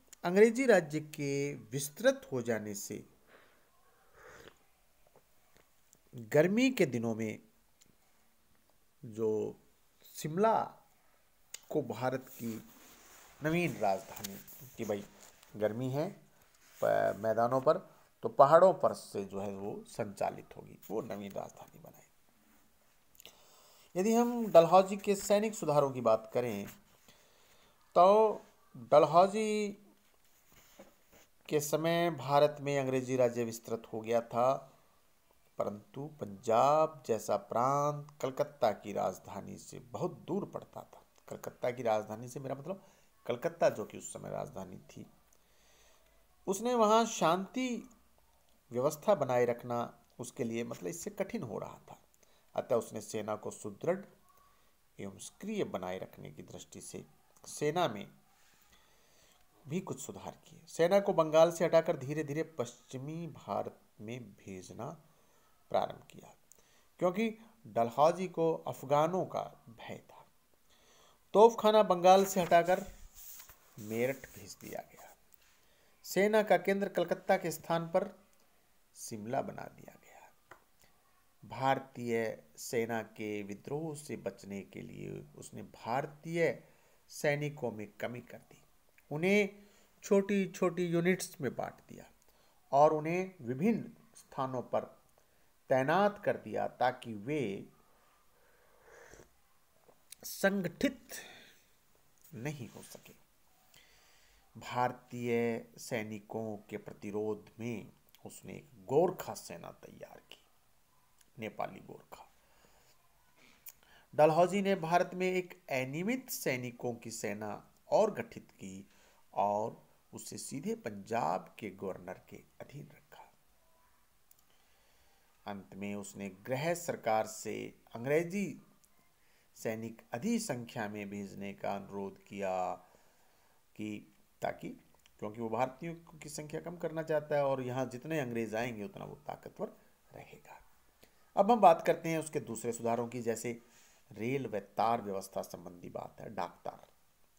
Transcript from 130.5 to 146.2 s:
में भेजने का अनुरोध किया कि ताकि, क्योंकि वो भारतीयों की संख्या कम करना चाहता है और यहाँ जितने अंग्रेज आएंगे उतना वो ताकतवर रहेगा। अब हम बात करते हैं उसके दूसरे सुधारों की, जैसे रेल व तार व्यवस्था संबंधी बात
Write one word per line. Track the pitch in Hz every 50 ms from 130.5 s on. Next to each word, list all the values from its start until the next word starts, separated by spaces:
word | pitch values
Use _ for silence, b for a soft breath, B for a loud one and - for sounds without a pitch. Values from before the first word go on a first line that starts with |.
| 131 123 113 - - 123 107 101
में | 104 104 101 98
भेजने | 101 101 101 95 98 98 101 98 98
का | - 104 101 101
अनुरोध | 98 98 95 98 101 98 98 95 - _
किया | - 101 98 98 92 92 92 90 90 90 - b b b b b b b b b b b b b b b b b _ _
कि | - 107 107 104 101 - - _ _ _ _ _ _ -
ताकि, | - - - - - - - - _ _ _ - _ _ _
क्योंकि | 110 107 107 117
वो | 117 110
भारतीयों | 113 113 131 131 - - 170 170 160 165 - - - 151
की | - 156
संख्या | - - 151 147 156 160
कम | - 170 175
करना | 170 175 160 156 160
चाहता | 156 147 156 151 147 151 151
है | 143 139
और | 139 135 131
यहाँ | 127 123 120 135 131
जितने | 117 117 120 - 156 160 156
अंग्रेज | 135 120 117 117 113 104 104
आएंगे | 113 123 127 113 104 101
उतना | 98 98 98 98
वो | 98 98
ताकतवर | - - - - - - - - - 202 233 b b b b b b b _ -
रहेगा। | - - - - - - - - - - - _ _ _ _ _ b b b b b b b b
अब | - 202 208
हम | 240 226
बात | 202 175 165 165 -
करते | 175 160 - - 165
हैं | 165 160
उसके | 147 - - 147
दूसरे | 117 113 113 104 - 117
सुधारों | 117 - 117 113 117 120 120 117
की, | 123 123
जैसे | 113 117 110 113 - 123 117 117 b b b b b b b b b -
रेल | 104 98 107 123 135 139 127
व | 107 107 101
तार | - - - - 104 113 117 117
व्यवस्था | 101 101 95 95 95 - - -
संबंधी | - - - 92 85 87 87 87 - -
बात | - - - - - -